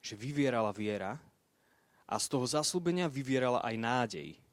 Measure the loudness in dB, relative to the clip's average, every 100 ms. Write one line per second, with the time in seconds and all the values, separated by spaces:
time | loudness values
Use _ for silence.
0 | -12 -8 -4 2 4 4 2 0 -2 -2
1 | -4 -8 -12 _ _ _ _ _ _ _
2 | -6 -4 0 0 0 0 0 0 0 0
3 | 0 -2 0 2 4 2 0 -2 0 2
4 | 0 -2 -10 -14 -20